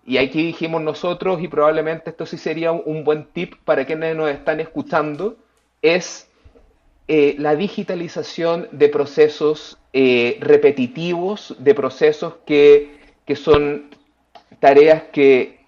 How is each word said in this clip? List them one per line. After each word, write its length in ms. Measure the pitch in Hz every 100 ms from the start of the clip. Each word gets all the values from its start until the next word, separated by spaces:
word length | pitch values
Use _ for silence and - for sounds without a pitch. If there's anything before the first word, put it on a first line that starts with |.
| -
Y 100 | 127
aquí 260 | 135 151
dijimos 380 | 165 165 165 165
nosotros, 600 | 156 151 180 175 190 180
y 60 | 175
probablemente 600 | - 151 160 156 160 165
esto 140 | 160
sí 140 | 160 170
sería 340 | 180 160 165
un, 100 | 165 156
un 180 | 156
buen 220 | 147 151 -
tip 280 | - 180 -
para 200 | - 147
quienes 320 | 131 156 160 160
nos 140 | 156
están 280 | 139 - 156
escuchando, 760 | 160 151 139 165 151 147 196 226 _ _ _ _
es, 460 | 156 175 - - _ _ _ _ _ _ _ _ -
eh, 260 | 156 143 143
la 180 | 151 151
digitalización 1120 | 196 - 190 185 170 175 151 - 165 170 -
de 160 | 147 143
procesos, 920 | 147 139 - 151 147 151 156 - - _
eh, 440 | 135 131 123 120 -
repetitivos, 1120 | - 147 147 139 123 156 170 170 180 208 - -
de 160 | 131
procesos 600 | - 131 - 156 151 170 - -
que, 520 | 147 147 147 147 - _ _
que 120 | - 139
son 540 | - 147 147 147 - - _ _ _ - _ _
tareas 440 | 143 139 156 156 -
que 480 | - 139 131 - _